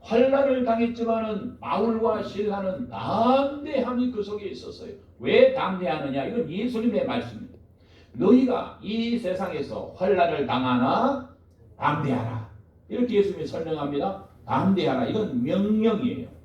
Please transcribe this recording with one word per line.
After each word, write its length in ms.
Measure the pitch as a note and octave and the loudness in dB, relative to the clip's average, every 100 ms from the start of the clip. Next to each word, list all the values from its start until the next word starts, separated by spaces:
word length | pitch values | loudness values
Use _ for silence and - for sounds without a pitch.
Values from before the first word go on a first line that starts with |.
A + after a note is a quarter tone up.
환난을 640 | - A3+ C4+ C#4 C4+ B3+ A#3+ | 2 4 6 4 2 2 0
당했지만은 920 | A3+ A#3 A#3 A3+ A3+ A3 G3+ - - | 0 0 -2 -2 -2 -2 -6 -8 -10
바울과 640 | - F#3+ A#3 A3 A3+ G#3+ | -6 0 0 2 0 -2
실라는 680 | - G3 G#3+ G3 F#3+ F#3 A#2+ | -4 -4 -4 -2 -4 -6 -8
담대함이 1200 | A#2+ - - A#3+ C4+ C#4 D4 D4+ C4+ A#3+ B3 B3 | -8 -4 2 4 4 2 -4 -4 -4 -2 -2 -2
그 120 | G#3 | -4
속에 240 | G3+ G#3 G3 | -6 -8 -8
있었어요. 460 | - - - - - - - | -10 -14 -14 -16 -18 -20 -8
왜 340 | A#2 A3+ C4 | 4 8 8
담대하느냐? 720 | - G3 F#3 F3 D#3 C#3 C#3 - | 6 -4 -4 -4 -4 -4 -4 -4
이건 240 | - C#3+ | -4 -4
예수님의 560 | F#3 B3 A3 A#3 G3+ C3 | -4 -4 0 0 0 0
말씀입니다. 520 | B2+ A2+ - - - - _ _ - - | -2 -6 -12 -16 -18 -20 _ _ -20 -18
"너희가 680 | - G3 B3+ B3+ - - - | 0 6 6 6 0 -4 -10
이 360 | G3+ A3+ A#3 A3+ | -6 -4 -2 -2
세상에서 760 | F3+ F#3 F#3 D3+ B2 G#2+ - - | -2 -4 -4 -6 -6 -8 -10 -2
환난을 500 | F#3 F3 E3+ D3+ C3 | 2 4 4 2 0
당하나 840 | B2+ B2+ B2 C#3 - C4 C#4 - - - _ - - | 0 2 2 2 2 2 0 -8 -20 -20 _ -20 -4
담대하라." 720 | D3 D3+ C#3 A#2 A2+ A2+ - - - _ - | -2 0 0 -2 -4 -6 -10 -18 -20 _ -8
이렇게 280 | B3 B3 G3+ | -2 2 2
예수님이 280 | F#3+ E3+ D3 | 2 -2 -8
설명합니다. 800 | - D#3+ D3+ C#3+ C#3+ F#3 F#3+ - - - | -6 -6 -4 -4 -2 -4 -6 -14 -20 -2
담대하라. 600 | A2+ F#3+ F#3+ D3 B2+ B2 | 0 2 2 2 0 0
이건 360 | G#3+ G3+ B3 | -2 -2 -2
명령이에요. 840 | G3 F3+ G#3 G#3+ A3+ G#3+ B3+ - - - | 0 2 2 4 2 2 -2 -4 -10 -16